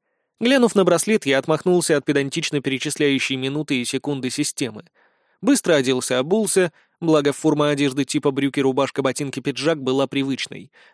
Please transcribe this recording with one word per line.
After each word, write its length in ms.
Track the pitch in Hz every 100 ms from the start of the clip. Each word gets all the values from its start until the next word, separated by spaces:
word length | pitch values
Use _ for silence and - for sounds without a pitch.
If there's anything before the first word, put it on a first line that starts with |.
| _ _ _ -
Глянув 340 | 233 269 240
на 100 | 202
браслет, 400 | 175 170 - 214
я 140 | 139 135
отмахнулся 580 | 147 156 185 180 - 147
от 80 |
педантично 560 | 143 143 139 - 156 147
перечисляющей 760 | 139 131 151 - 147 135 - 131
минуты 440 | 131 147 147 135
и 60 | 120
секунды 420 | 131 - 139 123
системы. 560 | 131 147 - 131 107 - _ _ _ _ _
Быстро 340 | 202 277 -
оделся, 440 | 151 131 127 - 127
обулся — 540 | 143 214 202 196 175 - _ _
Благо 340 | 170 156 143
форма 380 | 135 156 151 147
одежды 340 | 143 143 135
типа 260 | 131 151 143
брюки, 300 | 135 139 143
рубашка, 420 | 135 131 139 -
ботинки, 380 | 135 123 143 131
пиджак 420 | 131 - 147 160
была 240 | 131 135 135
привычной, 640 | 139 135 127 - 101 - _ _